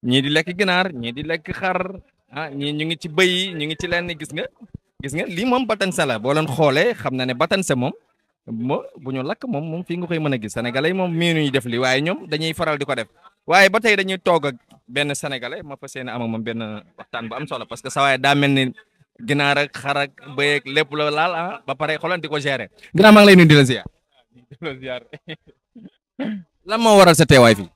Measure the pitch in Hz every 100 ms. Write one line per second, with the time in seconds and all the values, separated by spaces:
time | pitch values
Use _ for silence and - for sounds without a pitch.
0 | 123 131 139 151 160 180 202 180 190 139
1 | 117 123 151 165 175 180 190 180 180 185
2 | _ _ _ 131 160 139 143 151 156 165
3 | 170 151 185 180 190 170 151 156 175 175
4 | 175 165 151 151 165 _ 226 - _ _
5 | 139 147 226 175 247 247 240 214 196 180
6 | 147 113 117 147 156 131 151 135 208 226
7 | - 131 127 123 160 196 185 135 123 -
8 | _ _ _ _ - 113 123 139 - -
9 | 135 131 135 220 262 147 160 160 185 170
10 | 170 170 151 131 107 120 120 123 151 190
11 | 180 165 170 160 147 135 120 117 127 131
12 | 156 240 - 151 160 160 160 147 143 127
13 | 110 _ - _ - 175 196 214 226 202
14 | 190 190 - 170 143 123 _ _ _ 127
15 | 147 139 151 135 120 160 151 139 135 135
16 | 127 117 117 113 113 113 110 107 - -
17 | - 123 113 113 147 131 110 120 131 -
18 | 139 131 135 143 143 135 127 - _ _
19 | _ _ 117 143 143 143 143 - 139 143
20 | 143 _ 147 135 143 143 135 143 156 151
21 | 151 147 170 170 175 147 - 139 151 156
22 | 165 180 156 151 143 131 104 _ - -
23 | 214 208 202 185 170 147 131 113 92 _
24 | _ _ _ 127 123 139 165 131 131 123
25 | 120 151 - 160 _ _ _ 247 214 _
26 | _ _ 254 208 170 _ 175 220 226 202
27 | 180 156 160 139 117 104 90